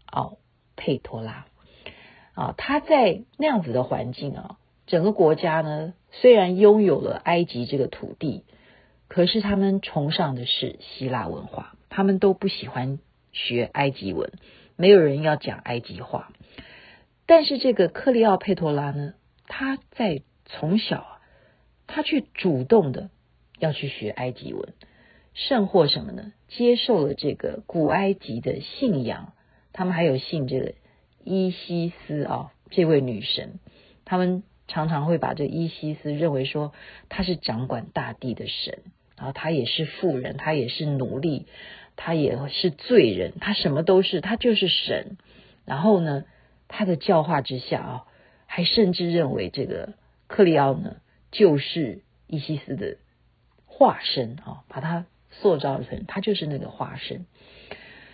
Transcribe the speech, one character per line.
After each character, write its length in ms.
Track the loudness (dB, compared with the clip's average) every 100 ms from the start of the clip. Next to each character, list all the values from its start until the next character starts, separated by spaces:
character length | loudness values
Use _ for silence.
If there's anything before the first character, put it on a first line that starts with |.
| -10
奥 320 | -6 -6 -10 _ _ _
佩 240 | -8 -4 -4
托 240 | -6 -12
拉 240 | -12 -14 -20 _ _ _ -20 -20 -20 -20 _
啊， 180 | -8 -8 -6
她 220 | -2 -2
在 420 | 4 4 6 2 -8 _
那 100 | 0
样 160 | 0
子 100 | 0
的 120 | -2
环 280 | -2 -4 -6
境 220 | -8 -10
啊， 240 | -10 -14 -20 _ _ -2
整 160 | 2
个 80 | 2
国 240 | 4 4 4
家 240 | 0 0
呢， 340 | -2 -6 -8 -12 _
虽 220 | 4 8
然 240 | 8 6 8
拥 260 | 8 8
有 180 | 6 4
了 140 | 0
埃 300 | -4 0 0
及 200 | 0 -4
这 140 | -4 -2
个 80 | -2
土 300 | -4 -14 -6
地， 240 | -6 -6 _ _ _ _ _ _ _
可 200 | 2 2
是 140 | 2
他 140 | 0
们 260 | 2 2 0
崇 300 | -2 -4 -2
尚 240 | 0 -2
的 120 | -2 -4
是 340 | -4 -4 -8
希 280 | -18 -10 -6
腊 200 | -4 -6
文 180 | -10 -10
化， 300 | -14 -14 _ _
他 120 | 0
们 160 | 2 4
都 160 | 2
不 140 | 2 -2
喜 180 | -6 -10
欢 320 | -6 -6 -6 _ _ _
学 400 | -8 -4 -2 -2
埃 180 | 0 -2
及 220 | -2 -6
文， 200 | -6 -6 -10 -20 -20 -20
没 140 | 2 10
有 120 | 10
人 220 | 10 2
要 140 | 0 0
讲 240 | -4 -10
埃 180 | -8 -8
及 220 | -8 -14
话。 320 | -10 -10 -12 -20 -20 -20 -20 -20 -20 -20 _ _ 8
但 200 | 8 8
是 100 | 0
这 160 | 2
个 160 | 4 2
克 220 | 2 2
利 120 | 4
奥 140 | 6 4
佩 180 | 0
托 160 | -2 0
拉 200 | -2 -2
呢， 240 | -4 -8 -10 _ _ _
她 320 | -8 -6 -6 _
在 280 | -4 -2 -2 -8 _
从 320 | _ -6 0 0
小 220 | 0 -6
啊， 220 | -8 -20 _ _ _ _ _ _ -10
她 160 | -6
却 180 | 0 -2
主 440 | -2 -4 -2 -2
动 280 | 4 4 4
的 160 | -4 -10 _ _ _ _ _
要 140 | -4
去 160 | -4 -6
学 220 | -8 -8
埃 200 | -6 -8
及 220 | -8 -12
文， 220 | -10 -12 -14 -20 _ _ _ _
甚 340 | -10 -2 0 4
或 200 | 4 4
什 180 | 2
么 80 | -4
呢？ 220 | -10 -14 -20 _
接 280 | 0 2 2
受 260 | 2 2 2
了 80 |
这 180 | -2 -4
个 300 | -4 -6 -8 -6
古 200 | 0 2
埃 260 | 2 0
及 300 | -2 -4 -6
的 180 | -4 -6
信 440 | -8 -4 -2 0
仰， 280 | -2 -8 -12 _ _ _ _
他 140 | -6 -4
们 80 |
还 100 | 0
有 140 | 2 0
信 280 | -2 -6 -4
这 140 | -4
个 140 | -6 -10 _ _ _ _
伊 260 | -4 -2 0
西 440 | -4 -6 -4 -4 -6 -8
斯 180 | -6
啊， 280 | -4 -6 -8 _ _
这 140 | 0
位 160 | 4 4
女 220 | 2 -6
神， 360 | -6 -6 -8 -16 -20 _ _ _
他 140 | -4 0
们 240 | 2 0 -6 _ -10
常 220 | -4 -2
常 160 | -2 0
会 100 | 0
把 160 | -2
这 140 | -4 -4
伊 220 | -2 -4
西 260 | -6 -8
斯 180 | -6 -6
认 180 | -2 0
为 140 | 0
说 300 | -4 -4 -6 -10 -20 -20 _
她 140 | -8
是 140 | -4 -4
掌 320 | -4 -6 -4
管 180 | -6 -6
大 180 | -8 -8
地 220 | -8 -8
的 120 | -8 -8
神， 360 | -10 -10 -12 -16 _ _ -14
然 100 | -12
后 60 |
她 180 | -8 -2
也 140 | -2
是 220 | -2 -4 -6
妇 320 | -4 -2 -2
人， 180 | -6 -6
她 160 | -2
也 160 | -2 -2
是 160 | -4
奴 340 | -4 -2 -4 -4
隶， 280 | -4 -4 -8 -20 -20 -20 -20 -14
她 160 | -4
也 260 | 0 0 -2 -6
是 200 | -2 -2
罪 440 | -4 4 6 6
人， 180 | 2 -4 -4
她 140 | -4
什 180 | -2 0
么 100 | 0
都 200 | 4 4
是， 180 | 4 -2
她 160 | -4 -2
就 180 | 0
是 140 | 2 0
神。 480 | -2 -2 -6 -6 -16 _ -20 -20 _
然 160 | -8 0
后 200 | 4 4
呢， 240 | 2 -4 -6 _ _ _ _
她 160 | -6
的 120 | -2 -2
教 260 | 2 2
化 180 | 4 -2
之 180 | -2 -8
下 220 | -6 -6
啊， 240 | -6 -10 -12 _ _ _ _
还 180 | -4
甚 280 | 0 4 2
至 200 | 2 0
认 200 | 0 0
为 160 | -2 -6
这 160 | -6 -6
个 280 | -6 -10 -16 _ _ _
克 160 | 4
利 120 | 4 6
奥 180 | 2
呢， 220 | 0 -6 -12 _ _ _
就 280 | 6 6 6
是 440 | 0 -4 -6 -6 _ _ _
伊 120 | -10
西 200 | -6 -8
斯 180 | -8 -8
的 200 | -8 -10 _ _ _ _ _ _ _
化 320 | 4 4 4
身 340 | -6 -4 -6 -8
啊， 200 | -16 -18 _
把 120 | -10
她 260 | -6 -6 -6 _ _
塑 280 | 0 2 2
造 240 | 0 -4
成 220 | -6 -10 -8
她 140 | -6
就 140 | -2
是 120 | -2 -4
那 120 | -6
个 100 | -10
化 280 | -10 -10 -10
身 300 | -12 -12 -14 _ -20 -20 -20 -20 -18 -20 -20